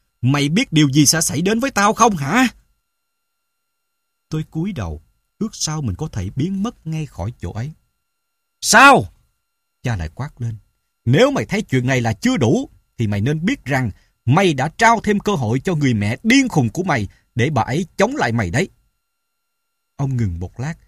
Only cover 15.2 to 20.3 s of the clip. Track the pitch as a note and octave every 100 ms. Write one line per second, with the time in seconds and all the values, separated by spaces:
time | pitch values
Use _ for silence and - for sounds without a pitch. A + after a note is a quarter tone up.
15.2 | - F#3+ A2 A#2 - E3 C#3+ A2 G2+ -
16.2 | A3+ C4+ C4 D#3+ A#2+ B2+ F#3+ C#3 G2 -
17.2 | _ - B2+ C#3+ - C3 F#3+ - G3 C#4+
18.2 | B2+ A#2 F#2 G#2 F#3+ _ _ _ _ _
19.2 | _ _ _ _ _ _ _ _ C#3 B2+
20.2 | A2